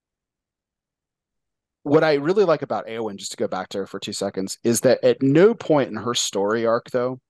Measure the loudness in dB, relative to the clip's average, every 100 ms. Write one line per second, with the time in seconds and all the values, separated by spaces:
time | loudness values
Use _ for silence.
0 | _ _ _ _ _ _ _ _ _ _
1 | _ _ _ _ _ _ _ _ 0 2
2 | 4 2 2 2 2 0 -2 -6 -6 -8
3 | -8 -8 -12 -6 -6 -6 -8 -8 -8 -10
4 | -10 -6 -6 -4 -8 -4 -2 2 2 4
5 | 2 2 2 6 6 4 0 2 0 -4
6 | -6 -4 -4 -2 0 0 0 0 -2 -4
7 | -4 -6